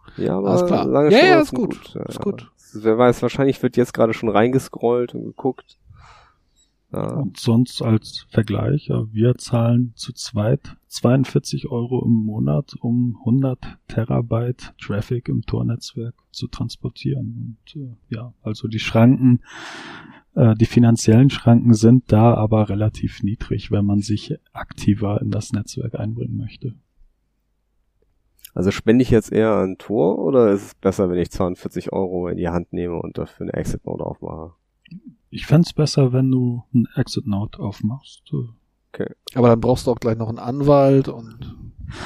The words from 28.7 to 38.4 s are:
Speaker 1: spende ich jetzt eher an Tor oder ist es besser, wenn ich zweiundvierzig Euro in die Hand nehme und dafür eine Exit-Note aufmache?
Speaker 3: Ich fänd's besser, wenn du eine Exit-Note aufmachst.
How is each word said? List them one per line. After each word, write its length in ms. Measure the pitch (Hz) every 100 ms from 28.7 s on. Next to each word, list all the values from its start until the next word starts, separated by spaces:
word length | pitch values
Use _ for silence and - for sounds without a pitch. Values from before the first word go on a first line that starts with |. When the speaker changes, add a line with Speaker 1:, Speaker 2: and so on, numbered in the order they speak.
Speaker 1:
spende 320 | - 117 120
ich 80 | 123
jetzt 200 | 113 -
eher 200 | 101 110
an 260 | 98 95 92
Tor 420 | - 107 156 -
oder 320 | - 135 110
ist 140 | 101 104
es 100 | -
besser, 340 | 98 92 95
wenn 100 | 90
ich 120 | 87
zweiundvierzig 600 | - 92 90 - - -
Euro 340 | - 92 90 87
in 80 | 87
die 140 | 87
Hand 240 | 87 85
nehme 280 | 90 87 85
und 160 | 85 82
dafür 280 | 80 - 90
eine 80 |
Exit-Note 500 | - 85 - - 85
aufmache? 520 | 82 - 85 80 82 - _ _ _ 175 302 - _
Speaker 3:
Ich 120 | 107 -
fänd's 260 | 165 170
besser, 400 | - 151 - 131
wenn 180 | 127 131
du 360 | 127 123 120 -
eine 160 | 123 - -
Exit-Note 640 | - 107 - 98 107 -
aufmachst. 680 | 120 98 107 135 - - _ 147